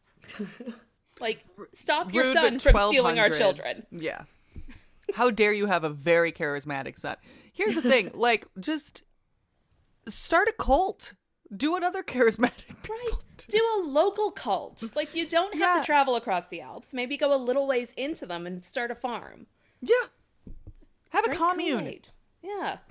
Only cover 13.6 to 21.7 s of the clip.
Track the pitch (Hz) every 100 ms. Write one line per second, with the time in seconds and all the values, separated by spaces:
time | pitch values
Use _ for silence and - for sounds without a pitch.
13.6 | 453 440 330 277 392 403 415 - 233 185
14.6 | - - 220 294 311 330 330 330 392 403
15.6 | 359 349 277 294 269 240 240 180 - 170
16.6 | 131 117 - 254 247 285 294 277 247 254
17.6 | 277 247 240 - 269 330 196 175 175 180
18.6 | - - 240 233 254 220 - - - _
19.6 | _ _ 254 480 427 _ _ _ - -
20.6 | - - - _ _ 370 285 330 330 359
21.6 | 349